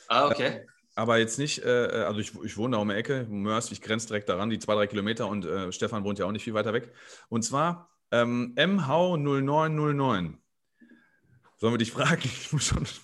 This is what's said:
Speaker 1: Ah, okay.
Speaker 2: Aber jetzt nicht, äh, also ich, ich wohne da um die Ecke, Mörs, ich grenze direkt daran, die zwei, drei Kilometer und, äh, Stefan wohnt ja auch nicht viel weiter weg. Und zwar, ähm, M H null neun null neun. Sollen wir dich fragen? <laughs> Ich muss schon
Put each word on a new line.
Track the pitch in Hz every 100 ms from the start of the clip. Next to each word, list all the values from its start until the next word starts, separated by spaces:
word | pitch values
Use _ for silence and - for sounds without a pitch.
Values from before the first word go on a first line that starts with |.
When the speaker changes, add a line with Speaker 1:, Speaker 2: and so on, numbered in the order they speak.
| -
Speaker 1:
Ah, | 120 143
okay. | - 131 113 - _ _ -
Speaker 2:
Aber | 113 113
jetzt | 113 135
nicht, | 147 -
äh, | 120 123 113 113 95
also | 104
ich, | 107 95
ich | 107 98
wohne | 123 113
da |
um | 104
die | 101
Ecke, | 117 135 110
Mörs, | 101 101 110 117
ich | 101
grenze | - 110 -
direkt | 104 101
daran, | 90 110
die | 107
zwei, | -
drei | 107 104
Kilometer | 104 101 113 104
und, | 104
äh, | 85 95 92
Stefan | - 110 107
wohnt | 101 101
ja | 92
auch |
nicht | 104
viel | -
weiter | 107 110
weg. | 117 - - - - -
Und | 117
zwar, | 110 135 165 170 - _ -
ähm, | 117 120 123 123 123
M | 165 196 135
H | 160 180 170
null | 143 139
neun | 135 151 156 151
null | 151
neun. | 143 131 101 85 - _ _ _ _ - - _ _ _ _ _ -
Sollen | 113
wir | 120
dich | 113
fragen? | - 147 165
<laughs> |
Ich | 123 - -
muss | 147
schon | - - - -